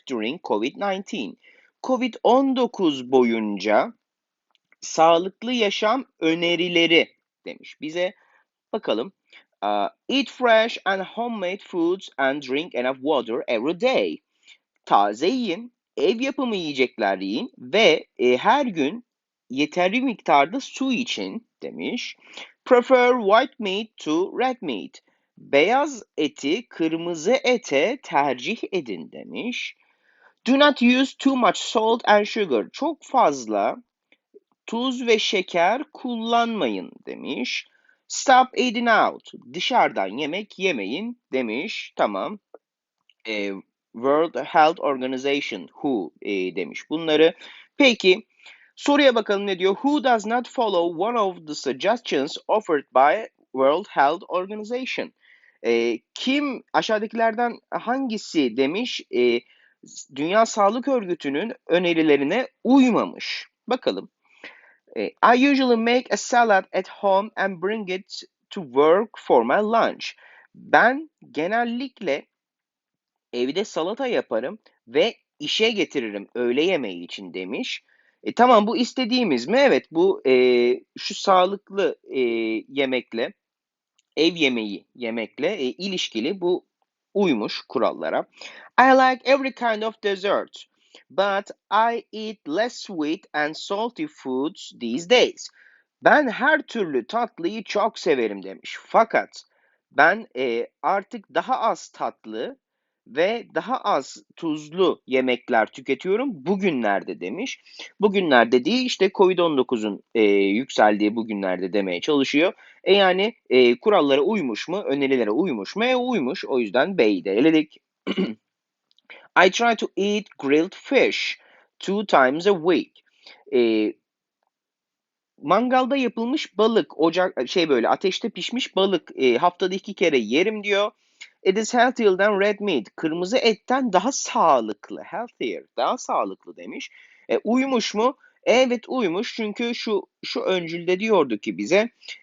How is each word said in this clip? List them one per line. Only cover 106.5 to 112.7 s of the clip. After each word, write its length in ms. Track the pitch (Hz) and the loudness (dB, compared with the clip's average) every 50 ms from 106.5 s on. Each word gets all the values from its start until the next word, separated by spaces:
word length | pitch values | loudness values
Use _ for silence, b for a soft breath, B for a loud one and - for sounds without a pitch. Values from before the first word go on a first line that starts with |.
| 208 190 196 185 151 123 113 104 98 95 85 98 87 78 | -2 -2 0 -2 -2 0 0 0 0 -2 -2 -6 -10 -8
demiş. 440 | 87 92 113 175 254 254 - B B B B B B B B B | -8 -8 -8 -8 -8 -10 -10 B B B B B B B B B
Bugünler 520 | 185 208 190 202 185 160 135 120 113 117 | 0 0 2 2 2 4 6 6 6 6
dediği 340 | 127 123 123 160 226 254 254 | 4 2 2 2 -2 -2 -2
işte 260 | 247 - - 190 196 - | -2 -2 0 0 0 2
covid 220 | - 190 185 190 | 4 4 4 4
on 200 | 170 175 165 151 | 2 0 0 2
dokuzun, 460 | 131 123 - 131 110 107 107 98 - _ _ - | 0 0 0 -2 -2 -2 -4 -6 -6 _ _ 0
e, 80 | 117 107 104 | 2 4 4
yükseldiği 840 | 101 101 98 98 101 110 139 - - - 113 107 107 98 107 107 110 | 4 4 2 2 0 -2 -2 -2 2 4 4 4 4 2 0 -2 -2
bugünlerde 580 | 117 107 110 107 101 98 92 90 90 92 92 85 | -2 -6 -6 -6 -4 -4 -4 -4 -4 -4 -4 -2
demeye 280 | 104 98 95 90 87 | -2 -2 -2 -4 -4
çalışıyor. 520 | - - 151 143 135 - - 143 165 196 - b b b | -2 0 0 0 0 0 0 0 0 0 -2 b b b